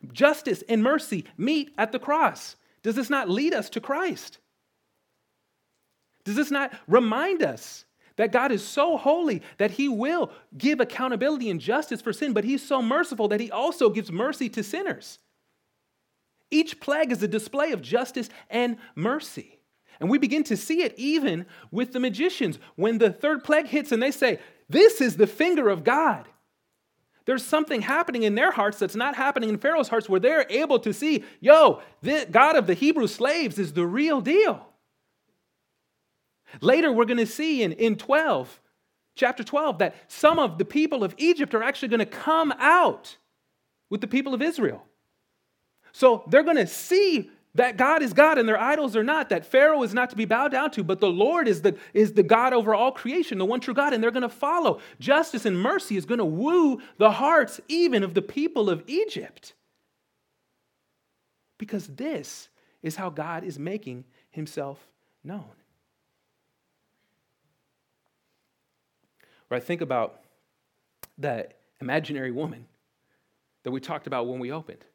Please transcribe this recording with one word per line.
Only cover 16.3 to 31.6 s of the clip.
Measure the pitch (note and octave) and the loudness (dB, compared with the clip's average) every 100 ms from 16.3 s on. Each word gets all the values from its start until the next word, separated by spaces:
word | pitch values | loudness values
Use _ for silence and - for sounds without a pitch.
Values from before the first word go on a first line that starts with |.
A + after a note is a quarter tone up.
| _ _ | _ _
Each | D4+ D#4+ - | 0 0 -4
plague | - D4 D4+ | -4 -2 0
is | A#3 | 0
a | G3+ | -2
display | G#3+ G#3+ C#4 D#4 | -4 -4 -4 -2
of | A3+ | -4
justice | B2 A#3 B3+ - A#3+ - - | -2 -2 -2 -8 -10 -12 -8
and | A3+ A#3+ A#3 - - | -2 -2 -4 -12 -6
mercy. | D3 D4 - - - _ _ _ _ _ | -4 -4 -8 -16 -18 _ _ _ _ _
And | E3+ | -2
we | C4+ | 0
begin | B3+ D4 D4 | 0 0 -2
to | G3+ | -4
see | - D#4+ | -2 -2
it | D#4+ - | -2 -4
even | C4 D#4+ C4 E3+ F3+ - - | -2 0 0 -4 -8 -18 -10
with | F3+ B3+ | -6 -4
the | B3+ | -2
magicians. | B3+ F#3+ F4 - G#3+ D#3 - - | -4 -2 -4 -2 -4 -6 -14 -4
When | G3+ A#3 | -2 2
the | A3 | 2
third | - D4 D4+ | 2 -2 -2
plague | - D4+ D4 | 0 0 2
hits | D4 D4 | -4 -2
and | A3+ | -2
they | B3+ | -2
say, | C#4 B3+ F#3 - _ _ | 0 -2 -2 -8 _ _
"This | G3 G#4+ - | 6 6 8
is | B3+ D#3 | 0 4
the | G3+ | 2
finger | - E4 F4 A#3 | 2 0 2 2
of | F#3 | 2
God," | D#3 C4 D#4 F3 A#2 _ _ _ _ _ _ _ _ _ - | 2 2 2 0 -8 _ _ _ _ _ _ _ _ _ -4
there's | C4 | -4
something | C4 D#4 D#4 C4+ | 0 -2 0 -4
happening | G3 C#4+ E4+ B3 | -2 -2 -2 0
in | G#3+ G#3 | 0 2
their | D#4+ | 0
hearts | - G#3 G3+ | 2 -2 -2
that's | F#3+ G#3 | -6 -2
not | C4 B3+ | -4 -2
happening | C4+ C#4 A3 | -2 -2 -2
in | G#3+ | -4
Pharaoh's | C#4 D#4+ C4+ | -2 -2 0
hearts, | A3+ G#3+ | -2 0
where | F#3+ | 2
they're | A#3 D#4 C4 | 4 2 0
able | A3+ D4+ B3+ | 0 2 0
to | A3+ | 0
see, | G3+ D4+ C#4+ - - | -4 -2 -2 -4 -4
"Yo, | G#3 D#4 | 8 10